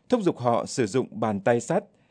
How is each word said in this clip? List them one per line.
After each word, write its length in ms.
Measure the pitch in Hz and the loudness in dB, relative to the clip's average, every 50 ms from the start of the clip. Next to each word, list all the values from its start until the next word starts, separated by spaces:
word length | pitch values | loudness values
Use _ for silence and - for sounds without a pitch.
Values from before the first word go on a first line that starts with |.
| _ _ | _ _
thúc 120 | 254 240 | -2 2
giục 160 | 190 165 - | 2 0 -2
họ 280 | - 123 120 117 - - | 0 0 0 0 0 -2
sử 200 | - - 139 117 | -4 -2 -2 -2
dụng 220 | 95 101 131 117 - | 0 0 -2 -2 -2
bàn 280 | - 104 117 110 104 98 | -6 -4 -2 -2 -2 0
tay 220 | - 127 120 120 | 2 2 2 2
sắt 220 | 117 - 165 208 - - _ _ _ _ | 0 0 -2 -2 -2 -6 _ _ _ _